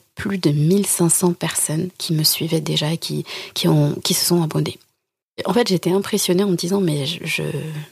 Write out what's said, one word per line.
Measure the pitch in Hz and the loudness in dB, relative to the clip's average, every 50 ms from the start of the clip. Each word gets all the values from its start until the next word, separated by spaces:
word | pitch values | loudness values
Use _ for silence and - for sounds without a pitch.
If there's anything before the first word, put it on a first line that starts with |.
| _ _ _ | _ _ _
plus | - - 196 196 185 | -8 -6 -4 -4 0
de | 170 156 | 0 2
mille | 147 143 151 160 190 202 196 | 2 4 4 4 4 4 2
cinq | - - - 170 165 | 0 2 2 2 2
cents | - - 185 175 170 | 4 4 2 2 2
personnes | - 165 165 - - - - 151 160 185 180 - - | 0 -4 -4 -2 -2 -2 -2 -2 -4 -4 -4 -6 -8
qui | - - 160 | -4 -2 0
me | 156 151 | 2 2
suivaient | - - - 156 160 165 160 | 0 0 0 -2 -2 -2 -2
déjà | 151 156 156 151 151 151 | -2 -2 -2 -2 0 -2
et | 165 | -2
qui, | 160 - - 151 147 143 - - - - - - | -4 -6 -6 -6 -6 -8 -8 -12 -14 -14 -10 -6
qui | - - | 0 2
ont, | 170 160 151 147 147 - - - | 4 4 4 4 2 0 -2 -2
qui | - 180 | -2 -2
se | - - | 0 2
sont | - 175 175 | 2 2 2
abonnées. | 165 156 - 156 151 - - - _ _ _ _ _ _ _ _ _ _ _ - - | 2 0 0 -2 -2 -2 -6 -10 _ _ _ _ _ _ _ _ _ _ _ -8 -6
En | - 180 | 0 2
fait, | 240 240 | 2 2
j'étais | - 190 160 - 170 | 4 2 2 2 2
impressionnée | 180 196 196 - 214 196 - - 180 180 208 | 2 2 0 0 -2 0 0 2 2 2 2
en | 202 | 2
me | 175 | 0
disant, | 165 175 170 196 202 | 0 0 0 0 0
mais | 190 160 147 147 135 | 2 0 0 0 -2
je, | 147 170 - - | -4 -6 -6 -6
je, | 156 - 160 156 151 151 139 143 156 151 151 151 - | -6 -4 -4 -4 -4 -6 -6 -8 -8 -8 -10 -12 -12